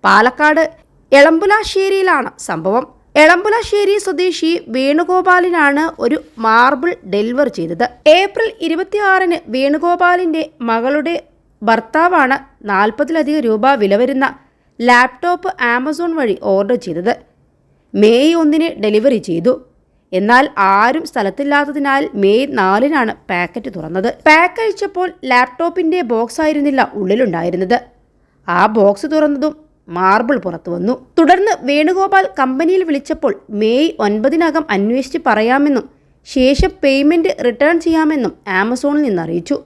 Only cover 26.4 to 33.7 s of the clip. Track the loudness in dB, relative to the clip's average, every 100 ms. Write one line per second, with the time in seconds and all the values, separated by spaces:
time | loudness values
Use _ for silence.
26.4 | -2 0 0 0 -2 -4 -2 0 0 -2
27.4 | -4 -2 0 -2 -2 _ _ _ _ _
28.4 | -4 0 2 4 2 2 -2 0 0 0
29.4 | -4 -6 _ _ -12 -2 2 2 2 -2
30.4 | -2 -10 -8 -6 -4 -4 -4 2 4 4
31.4 | 2 -2 -2 0 0 0 0 0 0 -2
32.4 | -2 0 0 0 -2 -4 -4 -4 -4 -4
33.4 | _ -4 0